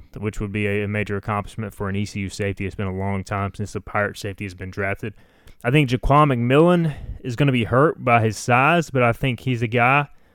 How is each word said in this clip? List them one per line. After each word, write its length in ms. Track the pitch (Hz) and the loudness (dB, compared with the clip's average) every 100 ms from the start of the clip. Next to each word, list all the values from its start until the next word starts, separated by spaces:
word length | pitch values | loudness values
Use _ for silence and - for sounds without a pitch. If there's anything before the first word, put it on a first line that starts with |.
| - - | -12 -8
which 240 | 104 - | -6 -4
would 120 | 104 | -6
be 160 | 104 104 | -4 -2
a, 160 | 101 | -2
a 40 | 101 | -2
major 280 | 104 101 101 | -4 -4 -4
accomplishment 580 | 104 104 101 - 107 | -4 -4 -4 -8 -10
for 140 | - 101 | -8 -6
an 80 | 98 | -4
E 80 | |
C 160 | 104 107 | -4 -6
U 80 | 95 | -8
safety. 360 | - 101 95 | -4 -4 -4
It's 120 | 98 - | -6 -6
been 100 | 98 | -6
a 80 | |
long 300 | 92 98 98 | -4 -4 -4
time 280 | 92 101 98 | -4 -4 -4
since 180 | - 101 | -6 -8
the 80 | 104 | -8
Pirate 360 | - 107 104 95 | -6 -2 -2 -4
safety 280 | 107 95 | -10 -10
has 100 | 101 | -12
been 160 | 87 92 | -12 -12
drafted. 440 | 92 98 101 113 - - _ - - | -6 -4 -4 -8 -12 -20 _ -20 -8
I 80 | 120 | 0
think 180 | 143 139 | 2 2
Jaquan 420 | 123 - 143 151 | 0 4 4 4
McMillan 600 | 123 120 139 170 175 165 139 - - | 2 4 6 6 4 2 -4 -10 -10
is 100 | - | -8
gonna 160 | 117 143 | 0 2
be 140 | 127 | 2
hurt 400 | 101 120 156 - | 2 4 4 2
by 180 | 123 117 | 2 4
his 160 | 113 101 | 4 0
size, 500 | - 123 139 170 160 | 0 2 4 2 0
but 140 | 131 | 2
I 100 | 120 | 2
think 280 | 117 135 117 | 2 -2 -4
he's 220 | - 120 | -4 -2
a 40 | 117 | -2
guy 440 | 117 120 139 143 - _ | 2 2 2 0 -8 _